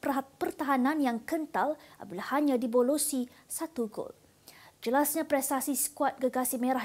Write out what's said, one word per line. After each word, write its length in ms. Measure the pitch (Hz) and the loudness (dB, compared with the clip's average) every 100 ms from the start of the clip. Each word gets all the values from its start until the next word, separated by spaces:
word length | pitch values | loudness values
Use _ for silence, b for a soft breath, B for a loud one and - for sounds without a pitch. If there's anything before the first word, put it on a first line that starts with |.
perha-, 240 | 302 269 269 | -4 -2 -4
pertahanan 720 | - 359 - 285 269 254 311 | -6 -6 -2 0 2 2 2
yang 240 | 262 226 | 0 -2
kental 560 | - 330 302 185 254 302 B - | -4 -4 -2 -2 -2 -2 B -18
apabila 320 | - 175 214 269 | -12 -10 -2 2
hanya 240 | 294 254 | 2 2
dibolosi 720 | 247 240 247 294 - 269 247 B - | 2 4 4 2 0 -2 -4 B -12
satu 400 | - 320 - 226 | -8 -6 -4 -6
gol. 240 | - - - _ _ B B B _ | -6 -10 -12 _ _ B B B _
Jelasnya, 400 | - 262 294 320 | 0 2 2 0
prestasi 480 | 311 277 269 269 277 | 0 0 0 0 0
skuad 480 | 262 - - 277 - | 0 -2 0 -2 0
Gergasi 400 | 254 254 247 254 | 0 0 -2 0
Merah 240 | 254 254 | 0 0